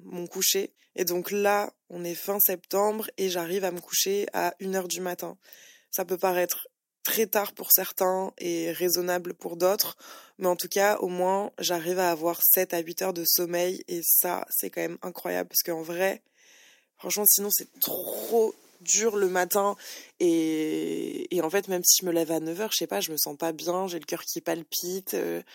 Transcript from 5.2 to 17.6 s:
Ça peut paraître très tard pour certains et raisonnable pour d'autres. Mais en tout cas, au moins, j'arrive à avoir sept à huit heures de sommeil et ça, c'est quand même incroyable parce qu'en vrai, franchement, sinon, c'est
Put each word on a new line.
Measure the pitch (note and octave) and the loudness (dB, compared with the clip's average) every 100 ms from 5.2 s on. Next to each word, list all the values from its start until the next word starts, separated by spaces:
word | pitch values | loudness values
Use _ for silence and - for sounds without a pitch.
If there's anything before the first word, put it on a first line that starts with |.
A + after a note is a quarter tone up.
| E3+ F#3 _ - - - _ | -10 -14 _ -20 -20 -20 _
Ça | - | -6
peut | F3+ F#3 | -2 0
paraître | F#3+ F3+ F3 - - _ _ _ | 2 2 2 -2 -10 _ _ _
très | - - A3 | -2 0 2
tard | G#3+ G3+ | 2 0
pour | - F#3 | -2 2
certains | - F#3+ - F#3+ F#3 F#3+ - | 2 2 2 2 2 -2 -4
et | F3 E3+ E3 | -4 -2 -2
raisonnable | D#3+ F3+ F3 F3+ F3+ F3 | 0 0 2 0 -2 -4
pour | F3+ F3 E3+ | -8 -8 2
d'autres. | F3+ G#3+ D#3 - - - - - | 2 2 -2 -6 -18 -20 -18 -2
Mais | F#3 | 0
en | F3 | 0
tout | F3+ | 0
cas, | G3+ G3+ G#3 | 4 4 4
au | F3+ | 0
moins, | F3+ F3+ G3 G#3 - | 0 2 2 -2 -4
j'arrive | E3+ F3 D#3+ F3+ | -2 -2 0 2
à | F3+ | 2
avoir | D#3+ E3 E3+ | 2 0 2
sept | - F#3+ F#3 | 4 4 2
à | E3+ | -2
huit | E3 E3+ | -4 -4
heures | F#3 | -4
de | F3 | -2
sommeil | E3 - F3 F3 F3+ F#3+ - | 0 0 0 0 -2 -4 -6
et | F3 | -4
ça, | E3 - F3+ F3 - | 2 2 2 -2 -4
c'est | - F#2+ | -4 -4
quand | - | -4
même | E2 E2 | -6 -6
incroyable | F2+ - F2 F2+ F2+ | -12 -8 -4 -4 -2
parce | - | -2
qu'en | - E3 | -2 -4
vrai, | D#3+ F3 F#3+ - _ _ _ - - _ _ _ | -4 0 0 -2 _ _ _ -20 -20 _ _ _
franchement, | F#3 G3+ G#3 | -4 2 4
sinon, | - G3+ | 4 2
c'est | - | -2